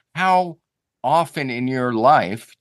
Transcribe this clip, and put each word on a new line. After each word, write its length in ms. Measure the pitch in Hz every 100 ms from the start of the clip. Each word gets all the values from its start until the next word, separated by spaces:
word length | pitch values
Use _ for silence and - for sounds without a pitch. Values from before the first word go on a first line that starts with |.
| _ 165
how 420 | 185 185 180 165 _ _ _ _
often 460 | 127 165 160 160 135
in 180 | 120 127
your 260 | 131 123
life 600 | 113 127 147 90 117 - _